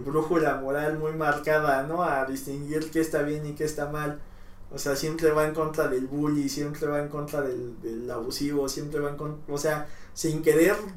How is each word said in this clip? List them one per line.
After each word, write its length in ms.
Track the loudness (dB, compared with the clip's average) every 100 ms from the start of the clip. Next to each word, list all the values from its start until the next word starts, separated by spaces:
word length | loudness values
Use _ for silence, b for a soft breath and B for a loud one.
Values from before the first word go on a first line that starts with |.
| 0
brújula 520 | 0 2 4 2 2
moral 420 | 0 0 0 0
muy 140 | -2
marcada, 680 | 0 0 2 2 4 4 2
¿no? 200 | 2 0
A 220 | 2 2 0
distinguir 640 | -4 -6 -6 -2 -2 0
qué 100 | 0
está 220 | 2 0
bien 240 | 0 -2 -4
y 60 |
qué 100 | -4
está 240 | -4 -2 -4
mal. 320 | -4 -4 -6 B B B B -12
O 60 | -4
sea, 180 | -2 0
siempre 360 | -2 2 4
va 160 | 6 4
en 80 | 2
contra 320 | 0 2 2
del 180 | 0 0
bully, 440 | 0 2 2 0
siempre 360 | -2 -4 -2 -2
va 120 | 0
en 80 | -2
contra 340 | -4 -4 -2
del, 400 | -2 -2 -6 -8
del 280 | -8 -6 -6
abusivo, 580 | -6 -4 -2 0 2 0
siempre 300 | -2 -4 -2
va 100 | -2
en 80 | -4
con-, 240 | -6 -6 -6
o 100 | -2
sea, 300 | 0 0 -4 B B
sin 300 | -4 -2 2
querer 320 | 6 8 8 4 -2